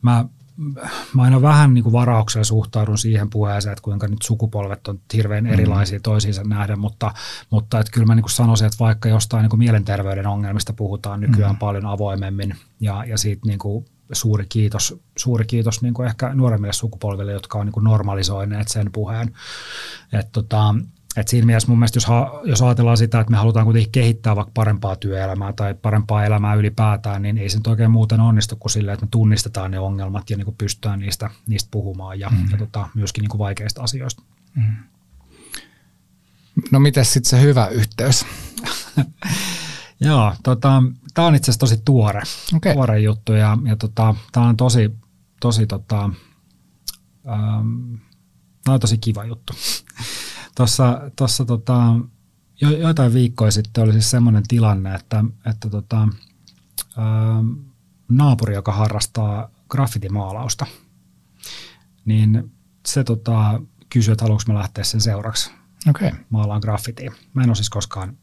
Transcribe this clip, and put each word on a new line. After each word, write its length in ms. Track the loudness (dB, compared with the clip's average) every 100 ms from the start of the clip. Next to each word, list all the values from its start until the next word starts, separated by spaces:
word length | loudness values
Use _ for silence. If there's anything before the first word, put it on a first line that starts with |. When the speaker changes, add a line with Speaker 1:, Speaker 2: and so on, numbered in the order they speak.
Speaker 1:
mä, 220 | 4 2 0 _ _ -10 -10 -10 -12 -12 -2
mä 80 | 2
aina 200 | 4 6
vähän 320 | 6 6 6
niinku 180 | 6 4
varauksella 520 | 2 4 2 0 -2
suhtaudun 540 | 0 0 0 -2 0 0
siihen 320 | 0 0 0
puheeseen, 420 | -2 -2 -2 -4
että 100 | -6
kuinka 260 | -6 -4 -4
nyt 140 | -6
sukupolvet 680 | -4 -2 -2 -4 -6 -8 -10
on 120 | -12 _
hirveän 320 | -2 0 -2
Speaker 2:
Mm. 80 | 0
Speaker 1:
erilaisia 480 | 2 2 2 0 -2
toisiinsa 440 | 0 0 0 -4
nähden, 340 | -4 -4 -4 -4
mutta, 360 | -4 -4 -8 -8 -14 -16 -2
mutta 300 | -2 0 -2
et 100 | 0
kyllä 160 | 2 4
mä 80 |
niinku 140 | 4 2
sanoisin, 380 | 2 2 4 2
että 120 | 2
vaikka 280 | 0 2 2
jostain 340 | 2 2 2
niinku 140 | 2 4
mielenterveyden 720 | 4 2 0 -2 -2 -4 -4
ongelmista 460 | -4 -4 -4 -4
puhutaan 480 | -6 -6 -6 -8 -4
nykyään 340 | 2 4 2
Speaker 2:
Mm. 40 | 0
Speaker 1:
paljon 280 | -2 -4 -4
avoimemmin, 680 | -4 -4 -4 -6 -6 -6 -8 _ _
ja, 240 | -6 -6
ja 140 | -6 -4
siitä 280 | -2 -2 -4
niinku 380 | -4 -4 -8 -10 _ _
suuri 340 | -4 0 -2 -2
kiitos, 460 | -2 0 0 -6 -8 _ -8
suuri 260 | -2 -2
kiitos 380 | 0 0 -2 -2
niinku 200 | -4 -2
ehkä 320 | -4 -4 -4
nuoremmille 380 | 0 0 0 -2
sukupolville, 600 | -4 -6 -6 -6 -4 -6
jotka 260 | -8 -6 -6
on 80 | -4
niinku 140 | 0
normalisoineet 880 | 2 2 0 -2 -2 -4 -4 -4 -4
sen 240 | -4 -4
puheen. 420 | -4 -6 -4 -6 -8 -18 -18 -16 -14 -16 -18 _
Et 200 | -4 -2
tota, 420 | -4 -2 0 2 0 -4 _ _ -6
et 120 | 0
siinä 180 | 2 4
mielessä 220 | 4 2
mun 100 | 2
mielestä, 180 | 2 0
jos 100 | 0
ha-, 340 | 0 0 -6
jos 180 | -2 2
ajatellaan 340 | 4 4 4 4
sitä, 240 | 4 2
että 100 | 2
me 60 | 2
halutaan 280 | 4 4 4
kuitenkin 260 | 4 2
kehittää 440 | 2 2 2 0 -2
vaikka 140 | -2
parempaa 420 | -2 0 0 -4 -6
työelämää 560 | -6 -4 -4 -4 -6
tai 220 | -4 -6
parempaa 500 | -4 0 0 0 0
elämää 300 | 2 2 2
ylipäätään, 680 | 2 0 2 0 0 -2 -4
niin 160 | -4 -4
ei 100 | -2
se 80 | -2
nyt 100 | 0
oikein 240 | 2 4
muuten 300 | 4 4 2
onnistu 360 | 4 2 0 -6
kuin 140 | -4
silleen, 220 | -4 -4
että 120 | -4 -2
me 40 |
tunnistetaan 600 | 2 2 2 -2 -6 -6
ne 80 | -6
ongelmat 520 | -4 -4 -6 -8 -8
ja 60 | -8
niinku 180 | -8 -6
pystytään 400 | -6 -4 -6 -4
niistä, 300 | -6 -8 -10 -10 -6
niistä 220 | -4 -4
puhumaan 500 | -6 -6 -10 -12 -10
ja, 80 | -2
Speaker 2:
Mm. 200 | 0 0
Speaker 1:
ja 60 | -2
tota, 300 | -4 -6 -6
myöskin 280 | -6 -6 -4
niinku 160 | -4 -4
vaikeista 440 | -4 -6 -8 -6
asioista. 400 | -6 -6 -8 -12 _ _ _
Speaker 2:
Mm. 220 | -2 -2 -2 -12 _ _ -20 _ _ -20 -20 -20 _ _ _ _ _ _ _ _ -6 2
No 100 | 4
mites 320 | 4 4 2
sit 120 | 2
se 160 | 4 6
hyvä 260 | 6 6 2
yhteys? 580 | 0 -2 0 0 2 0 -12 -14 -12 -10 -10 -4 -2
Speaker 1:
<laughs> 100 | -2 -6 -6 -6 -6 -10 -12 -16 -18 _
Joo, 320 | 2 4 4 0
tota, 400 | 0 2 4 4 4 0 -8
tää 100 | 0 4
on 80 |
itse 100 | 4 4
asiassa 100 | 2
tosi 220 | 2 2
tuore, 380 | 4 4 4 0 -6 -10 -2
Speaker 2:
Okei. 200 | 0 2
Speaker 1:
tuore 240 | 2 2 4
juttu 320 | 2 0 0
ja, 260 | 2 4 2
ja 120 | 0 -2
tota, 380 | -2 2 2 2 -2
tää 100 | 2
on 140 | 2 4
tosi, 340 | 4 4 2 -2 _ _ _ _
tosi 260 | -2 0 -2
tota, 440 | -4 -4 -2 -2 -6 _ _ _ _ _ _ -18 -18 _ _ -8
ähm, 680 | -4 -2 -2 -4 -6 -10 -14 _ _ _ _ _ _
tää 100 | 0
on 60 | 2
tosi 180 | 2 0
kiva 260 | -2 -4
juttu. 280 | -6 -12 -14 -10
<laughs> 60 | -8 -8 _ -14 -12 -10 -14 -16 -16
Tossa, 460 | 0 0 4 2 2 -6 -4
tossa 280 | -2 0
tota, 500 | -2 -2 2 4 4 4 0 _ _ _ _ _
jo-, 100 | 0 2
joitain 360 | 2 2 2
viikkoja 360 | 4 2 2 2
sitten 340 | 2 -2 0
oli 80 | 2
siis 180 | 4 2
semmonen 320 | 4 4 4 2
tilanne, 460 | 2 2 2 -2
että, 300 | -8 -4 -2 -2 -2 -8
että 180 | -6 -6
tota, 320 | -8 -4 0 0 -2 _ _ _ _ _ -14 -12 -6
ähm, 520 | -2 0 0 0 -2 -4 -14 _ _ _ _
naapuri, 460 | 4 4 4 0
joka 180 | -2 -2
harrastaa 800 | 0 0 0 -4 -2 -2 -4 -8 _ _
graffitimaalausta, 960 | -2 -2 -2 -4 -4 -4 -6 -6 -6 -8 -12 _ _ _ _ _ _ -20 -20 -20 _ _ _
niin 480 | 0 2 4 2 0 _ _ _ -4
se 180 | -2
tota, 560 | 0 -2 0 2 2 0 -8 _ _
kysyi, 240 | 2 2
että 120 | 2
haluanko 180 | 2 0 0
mä 100 | -2
lähteä 260 | -4 -6
sen 160 | -4 -2
seuraksi 500 | -2 -2 -6 -6 -8 -10 _ _ 0
Speaker 2:
Okei. 200 | 0 0 -4 -4
Speaker 1:
maalaan 300 | -2 0 -2
graffitia. 520 | -4 -4 -6 -12 -14 -16 _
Mä 80 | 0
en 60 | 2
oo 60 |
siis 160 | 2 -2
koskaan 460 | -6 -8 -10 -10 -12